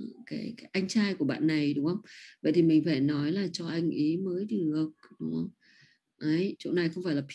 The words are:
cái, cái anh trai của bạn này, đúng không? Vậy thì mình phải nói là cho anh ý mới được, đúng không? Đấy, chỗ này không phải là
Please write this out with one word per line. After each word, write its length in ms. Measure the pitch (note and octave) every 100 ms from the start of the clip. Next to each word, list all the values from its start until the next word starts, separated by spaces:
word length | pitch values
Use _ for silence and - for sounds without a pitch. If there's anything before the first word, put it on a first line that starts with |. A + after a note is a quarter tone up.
| - - -
cái, 280 | - - -
cái 120 | -
anh 140 | G3 F#3
trai 260 | A3 G3+ F#3
của 100 | C3+
bạn 220 | A2+ D#3
này, 260 | D#3 D3
đúng 120 | C#3+ D3+
không? 160 | F#3 - - - -
Vậy 100 | D#3
thì 80 | E3
mình 220 | E3 D#3 D3
phải 140 | C3+
nói 300 | C#3 D3 D3
là 160 | F#3+ F#3+
cho 140 | F3 E3
anh 220 | E3 E3
ý 280 | - D3+ E3+
mới 280 | F#3+ F3+ G#3+
được, 460 | G#3 D#3+ D#3 D#3 - - -
đúng 140 | D#3+ -
không? 140 | E3+ - _ _ - _ _ _
Đấy, 340 | D3+ D#3+ G3+ -
chỗ 120 | -
này 180 | F3+ E3
không 140 | F3
phải 120 | F3+ C#3+
là 60 | C#3